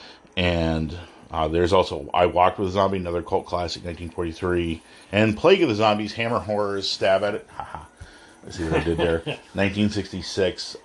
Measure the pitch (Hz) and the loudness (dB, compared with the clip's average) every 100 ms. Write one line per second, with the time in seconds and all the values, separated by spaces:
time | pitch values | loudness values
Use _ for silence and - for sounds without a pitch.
0 | - - - - 90 85 80 80 80 85 | -20 -20 -8 -2 0 2 0 0 -2 -6
1 | 85 - - 82 78 82 87 92 87 82 | -14 -20 -10 -4 0 2 4 4 4 -2
2 | 71 - 90 85 90 - 95 95 98 95 | -2 2 4 6 4 2 -2 2 2 0
3 | 87 87 82 95 - 87 85 - 87 82 | -2 -4 -2 -4 -2 -4 -4 -6 -10 -10
4 | 85 - 87 80 92 87 85 80 - - | -10 -6 -6 -4 0 0 0 -4 -10 -20
5 | - 101 110 107 165 190 160 104 110 104 | -4 2 2 4 4 6 4 4 2 2
6 | 107 - 117 117 90 104 101 98 95 - | -2 -4 -2 -2 -2 -2 -2 -2 -4 0
7 | 104 95 104 104 - - - 80 - - | 2 4 2 -4 -8 -14 -12 -14 -16 -20
8 | - - - - - - 80 80 78 82 | -20 -20 -20 -20 -16 -8 -2 0 0 0
9 | 85 82 - - - 90 98 95 104 104 | 0 0 -4 -10 -8 -2 0 2 0 0
10 | 92 95 85 - 92 - - - | -6 -8 -6 -2 -2 -2 -10 -2